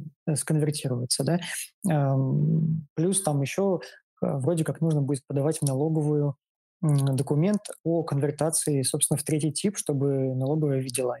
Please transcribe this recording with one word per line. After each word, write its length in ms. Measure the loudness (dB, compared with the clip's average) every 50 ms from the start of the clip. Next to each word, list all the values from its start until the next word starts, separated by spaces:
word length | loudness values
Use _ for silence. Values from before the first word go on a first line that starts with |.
| -6 -14 _ _ -4 -2
э, 80 | -2
сконвертироваться, 880 | -2 0 0 0 2 2 0 0 -2 -2 -2 -2 -2 -2 -2 -2 -2 0
да. 140 | 0 0 0 -2 -4 -8 -8 -10 -12 _ _ -2 0
Эм, 960 | 2 2 2 2 2 2 2 2 2 2 2 2 2 2 2 0 0 -2 -4 -8 -4
плюс 280 | -2 0 0 0 0 0
там 180 | 0 0 0
ещё, 380 | 0 -2 -2 0 0 0 0 0 -4 -10 -20 -20 _ _ _ -4 -2
э, 140 | -2 -2 0
вроде 240 | 0 0 0 0 0
как 160 | -2 -2 0
нужно 200 | 0 2 2 2
будет 200 | 2 0 -2 -4 _ -4
подавать 320 | -2 0 0 0 0 0
в 40 | 0 -2
налоговую, 680 | 0 0 0 0 0 0 2 2 2 2 0 0 -4 _ _ _ _ _ _ _ _ -4 0
м, 320 | 2 2 4 2 2 0 0
документ 440 | 0 0 2 2 2 2 2 0 -2 -8 -18 -8 -4
о 180 | -2 0 0 0
конвертации, 800 | -2 -2 0 0 0 0 0 -2 0 0 -2 0 0 0 0 0
собственно, 340 | 0 -2 -2 0 0 0 -2
в 40 | 0
третий 280 | -2 -2 0 0 -2 -2
тип, 240 | 0 -2 -2 -2 -2
чтобы 580 | -4 -2 0 0 2 2 2 2 0 0 0
налоговая 440 | 0 0 0 0 2 2 2 0 0
видела 340 | -2 -2 -4 -2 -2 -2 -4 -6